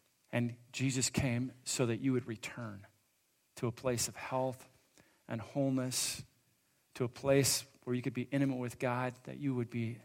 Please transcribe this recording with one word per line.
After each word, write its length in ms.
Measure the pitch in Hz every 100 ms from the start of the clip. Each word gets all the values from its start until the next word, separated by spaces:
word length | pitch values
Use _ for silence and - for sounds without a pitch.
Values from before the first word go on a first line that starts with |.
| _ _ -
And 240 | 120 120 117 -
Jesus 380 | - 135 135 123
came 420 | - 135 120 127 -
so 220 | - - 120
that 140 | 113
you 120 | 135
would 140 | 127 120
return 600 | 110 - - 113 98 98 _ _ _ _ _ _ -
to 100 | 120
a 60 |
place 360 | 117 131 120 -
of 60 |
health 540 | - - 131 131 123 - _ _ - - _ -
and 120 | 117
wholeness, 840 | 104 143 135 131 127 123 - - - _ _ _ _ _ _
to 100 | -
a 40 | 120
place 560 | - 139 139 123 - - - -
where 60 |
you 80 | 123
could 100 | 127
be 160 | 120 120
intimate 280 | 139 139 127
with 200 | 123 -
God, 360 | 127 123 127 120
that 140 | - 131
you 160 | 143
would 160 | 123 117
be 260 | 120 113 117